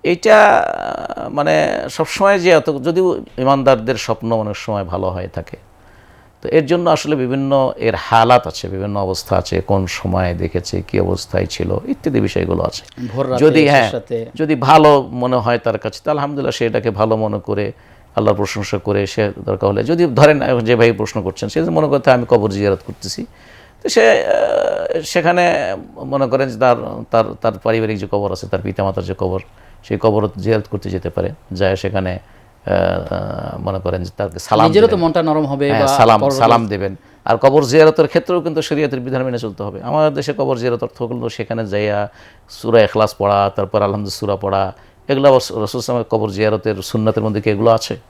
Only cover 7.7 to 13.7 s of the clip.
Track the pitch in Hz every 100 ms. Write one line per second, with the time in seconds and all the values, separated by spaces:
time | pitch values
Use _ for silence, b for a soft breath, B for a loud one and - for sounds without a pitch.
7.7 | - 117 98 - 113 117 123 80 - 90
8.7 | 95 101 101 95 92 - 92 - 87 -
9.7 | 101 92 - 92 92 90 87 87 90 92
10.7 | 92 90 98 92 92 - 95 92 - 87
11.7 | 95 - 277 - 120 104 92 87 87 85
12.7 | - - - 123 117 131 127 151 160 143